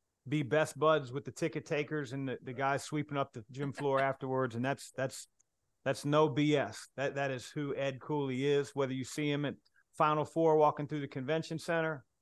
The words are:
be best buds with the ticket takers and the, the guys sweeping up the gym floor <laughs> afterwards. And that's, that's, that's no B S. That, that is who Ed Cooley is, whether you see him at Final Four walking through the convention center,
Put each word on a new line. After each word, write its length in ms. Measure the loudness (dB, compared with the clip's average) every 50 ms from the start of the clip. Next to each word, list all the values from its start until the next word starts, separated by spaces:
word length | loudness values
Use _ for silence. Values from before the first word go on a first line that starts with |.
| _ _ _ _ -8 -4
be 140 | -2 -2 0
best 360 | 2 2 2 2 2 0 2
buds 340 | 4 4 4 4 2 -2 -8
with 120 | -8 -8
the 60 | -8
ticket 340 | -6 -2 -2 -2 -2 -4 -6
takers 460 | -4 -2 -2 -2 -2 -4 -6 -4 -4 -6
and 160 | -6 -4 -4
the, 100 | -6 -6 -8
the 100 | -8 -6
guys 320 | -2 0 0 0 0 -2
sweeping 320 | -4 -4 -4 -4 -2 -2
up 160 | -2 -2 -4 -6
the 120 | -14 -16 -12
gym 220 | -8 -6 -6 -6 -4
floor 280 | -2 0 2 2 2
<laughs> 100 | 2 2
afterwards. 440 | 0 -2 -4 -2 0 0 0 0 -2
And 100 | -2 -2
that's, 280 | -2 -2 -2 -6 -10 -6
that's, 300 | -4 -4 -4 -4 -8 -16 -18 _ _ _ _ _ _ _ _ _ _ -2
that's 200 | -2 -2 -2 0
no 240 | 2 4 6 6 6
B 280 | 4 2 2 4 4
S. 320 | 2 2 0 -6 -10 -16 -12 _
That, 180 | -4 -4 -2 -2
that 160 | -2 -2 -2
is 180 | -2 -4 -8 -8
who 260 | -8 -6 -4 -4 -4
Ed 260 | -2 -2 -4 -4 -6
Cooley 460 | -6 -4 -2 -2 -2 -2 -2 0 2
is, 240 | 2 2 2 2 0 -2
whether 180 | -2 0 0 -2
you 120 | -4 -6
see 260 | -6 -4 -2 0 0
him 140 | 0 0 0
at 100 | -2 -4 -8 _ _ _ _ _ _ _
Final 280 | 2 4 4 4 2 0
Four 320 | 0 2 4 6 6 8
walking 300 | 8 8 6 4 2 -2
through 140 | -4 -4 -4
the 80 | -4 -6
convention 500 | -6 -6 -2 0 0 0 -2 -2 -6 -6
center, 460 | -4 0 0 2 2 0 -2 -4 -8 _ _ _